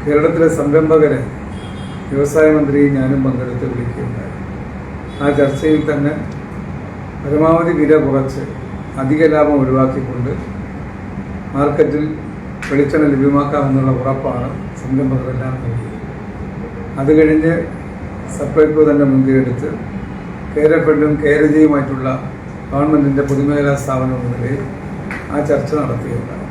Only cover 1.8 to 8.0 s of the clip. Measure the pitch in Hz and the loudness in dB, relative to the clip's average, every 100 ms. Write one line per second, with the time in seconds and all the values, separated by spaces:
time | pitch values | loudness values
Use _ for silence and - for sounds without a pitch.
1.8 | - - - 139 143 151 156 151 139 143 | -10 -10 -4 -2 2 4 6 6 4 4
2.8 | 143 135 131 135 131 120 123 120 135 120 | 4 4 2 2 0 -2 -4 -4 -4 -4
3.8 | 120 143 131 - 95 - - - - - | -4 -4 -6 -6 -8 -10 -10 -10 -10 -10
4.8 | - - - - 143 139 139 135 156 151 | -10 -12 -12 -2 0 4 2 2 2 2
5.8 | 151 143 143 151 - - - - - - | 2 0 0 -2 -8 -10 -10 -10 -10 -10
6.8 | - - - - 143 151 160 165 170 156 | -10 -12 -12 -8 -2 2 4 4 2 2
7.8 | 147 156 | 4 4